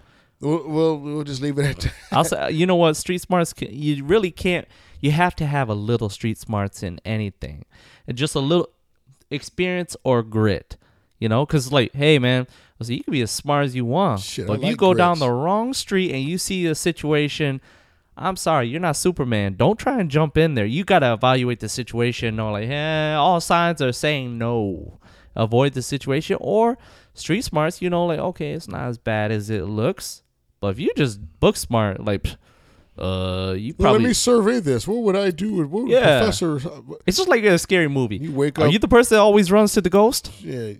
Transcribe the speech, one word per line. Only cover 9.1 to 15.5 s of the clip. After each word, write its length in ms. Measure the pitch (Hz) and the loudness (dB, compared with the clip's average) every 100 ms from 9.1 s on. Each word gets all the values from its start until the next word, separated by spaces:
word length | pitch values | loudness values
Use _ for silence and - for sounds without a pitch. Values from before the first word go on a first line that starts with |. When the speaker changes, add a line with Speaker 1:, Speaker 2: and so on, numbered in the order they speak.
| _ _ | _ _
Speaker 2:
experience 680 | 147 - - 180 180 175 - | -12 -8 -4 -2 -2 -6 -4
or 180 | 131 120 | 0 0
grit, 540 | 110 110 107 90 - - _ _ _ _ | 0 2 2 0 -6 -20 _ _ _ _
you 100 | 113 | -2
know? 160 | 113 147 | 0 0
'Cause, 260 | 156 127 | 0 2
like, 200 | 143 107 | 0 0
hey, 240 | 135 147 147 | 2 4 4
man, 280 | 123 127 127 - _ - | 4 0 -2 -12 _ -12
I 40 | |
say, 100 | 117 | -8
you 80 | 131 | -8
can 80 | - | -4
be 100 | 143 | -2
as 80 | 110 | -2
smart 340 | - 143 143 | -4 -2 0
as 100 | 143 | 0
you 100 | 127 | -2
want, 360 | 120 156 190 101 | -2 0 0 -2
Speaker 1:
Shit, 240 | 98 - | -6 -8
I 40 | 98 | -4
Speaker 2:
but 40 | 110 | -2
if 40 | |
you 60 | 170 | -2
Speaker 1:
like 60 | 233 | 2
Speaker 2:
go 180 | 185 | 4
down 180 | 175 175 | 6 4
Speaker 1:
grits. 60 | 165 | 2
Speaker 2:
the 100 | 127 | 0
wrong 420 | 120 160 | 0 0